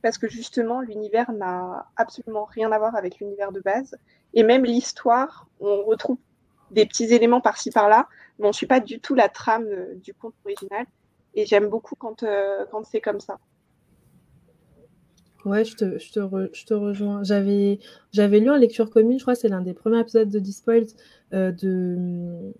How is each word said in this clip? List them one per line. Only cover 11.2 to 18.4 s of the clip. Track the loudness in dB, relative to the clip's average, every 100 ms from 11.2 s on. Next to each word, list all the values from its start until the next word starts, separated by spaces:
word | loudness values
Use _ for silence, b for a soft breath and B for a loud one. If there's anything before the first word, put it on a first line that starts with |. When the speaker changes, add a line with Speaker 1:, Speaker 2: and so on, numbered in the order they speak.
| _
Speaker 1:
Et | -6 2
j'aime | 2 2
beaucoup | -4 -8 -14
quand, | -14 -8
euh, | -4 -2 -2 -4 -8
quand | -10 -8
c'est | -6
comme | -4 -6
ça. | -8 -16 _ _ _ _ _ _ _ _ _ _ _ _ _ _ _ _ _ _ _ _ -4
Speaker 2:
Ouais, | -2
je | -2
te, | -2 -4 -4
je | -8
te | -8
re-, | -6 -6 -6
je | -10 -6
te |
rejoins. | -4 -2 -4 -4 -4
J'avais, | 0 0 2 2 2 0 b b b
j'avais | 2 6 6